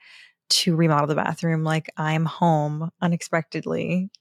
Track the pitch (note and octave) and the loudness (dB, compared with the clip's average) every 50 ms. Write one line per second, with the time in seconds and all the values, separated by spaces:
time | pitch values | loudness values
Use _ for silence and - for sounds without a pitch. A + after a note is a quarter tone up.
0 | - - - - - - _ _ _ - - - - F#3 E3 D#3+ E3+ D#3+ D3+ C#3+ | -14 -20 -20 -20 -20 -20 _ _ _ -2 -2 0 2 2 4 4 4 4 4 4
1 | D3 D3 E3 E3+ - - E3 - - E3 E3 D#3 D#3+ D#3 D#3+ D#3+ - - - - | 2 2 0 0 0 -2 -2 -2 -2 0 0 0 0 0 0 -2 -4 -6 -8 -4
2 | D#3 D#3 D#3 D#3+ E3 D#3 - - F3+ E3+ D#3+ D3+ D3 D3+ D3+ D3+ E3 E3+ - _ | -2 0 0 0 0 -2 0 2 2 4 4 2 2 -2 -4 -6 -6 -8 -4 _
3 | F3+ E3+ E3+ E3 - - F3 E3 D#3 - - D#3+ - - E3 E3 - - E3+ F#3 | -2 0 0 -2 -2 -2 -2 -2 -2 -4 -8 -8 -6 -4 -4 -4 -4 -2 -2 -4
4 | F#3 G3+ - _ | -4 -6 -10 _